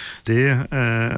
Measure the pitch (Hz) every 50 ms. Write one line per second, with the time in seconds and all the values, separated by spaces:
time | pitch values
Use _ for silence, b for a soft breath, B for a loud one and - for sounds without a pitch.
0 | B B B B B - 113 120 131 139 131 120 - - 147 135 123 117 117 113
1 | 113 120 -